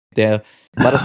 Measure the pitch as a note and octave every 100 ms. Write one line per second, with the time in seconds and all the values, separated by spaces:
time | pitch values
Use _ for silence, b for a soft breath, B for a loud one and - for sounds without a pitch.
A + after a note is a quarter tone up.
0 | _ - A2 G#2+ - b b - B2+ C3+